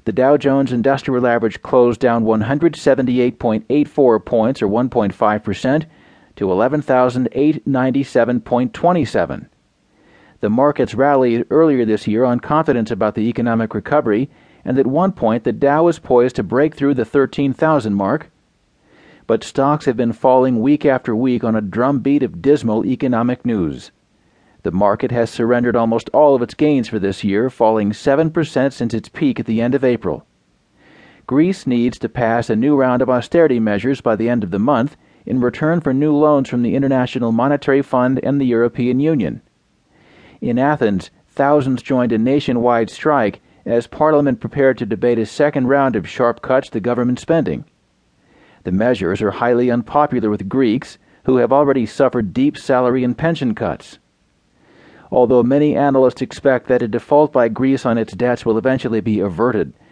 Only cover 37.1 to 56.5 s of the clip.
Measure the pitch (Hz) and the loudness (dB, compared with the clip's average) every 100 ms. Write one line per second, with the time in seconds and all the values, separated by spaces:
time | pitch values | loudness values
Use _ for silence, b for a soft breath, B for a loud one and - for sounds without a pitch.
37.1 | 131 117 113 131 143 - 139 135 127 127 | -2 -2 0 0 0 0 0 2 0 0
38.1 | 131 - 139 131 117 120 117 123 127 151 | 0 -2 0 0 2 0 0 -2 0 0
39.1 | 151 82 57 - _ _ _ _ b b | 0 -2 -6 -14 _ _ _ _ b b
40.1 | b b b - 120 139 151 113 95 - | b b b -4 0 0 0 0 -2 -6
41.1 | _ _ - 139 147 131 127 - 131 123 | _ _ -2 2 2 0 -4 -2 -2 0
42.1 | 113 120 143 139 123 120 117 110 - 156 | 0 0 0 0 0 0 0 -2 -4 0
43.1 | 143 104 - b b b 117 117 - 156 | 0 0 -4 b b b -4 -4 -2 2
44.1 | 147 143 117 117 147 135 120 110 110 123 | 2 2 -2 -4 0 0 0 -2 -2 0
45.1 | 117 107 - 147 147 127 139 135 107 85 | 0 -2 -2 -2 0 0 2 2 0 -4
46.1 | - 120 117 - 131 - 120 120 120 123 | -2 -2 -2 -2 -2 -2 -4 -4 -2 -2
47.1 | 120 - 165 98 67 - _ _ _ _ | -2 0 0 0 -4 -8 _ _ _ _
48.1 | _ b b b b 95 92 120 117 90 | _ b b b b -4 0 0 0 -2
49.1 | 98 104 - 120 120 123 120 110 147 147 | -2 -2 -2 0 2 2 0 0 0 0
50.1 | 123 107 104 98 127 123 120 - - b | 0 -2 -2 -2 0 0 0 -4 -18 b
51.1 | b - 127 120 139 143 135 110 - 131 | b -2 0 2 2 2 0 -2 0 0
52.1 | 123 104 123 143 139 - 127 123 131 123 | 0 -4 0 -2 -2 -2 0 2 0 -2
53.1 | 123 165 165 127 107 101 - - - _ | -2 -2 -2 -4 -4 -6 -6 -12 -20 _
54.1 | _ _ _ _ b b b b b b | _ _ _ _ b b b b b b
55.1 | 120 117 123 120 139 151 - 143 135 127 | 2 4 4 4 2 2 2 2 4 2
56.1 | - 127 - 139 | 0 -8 -4 0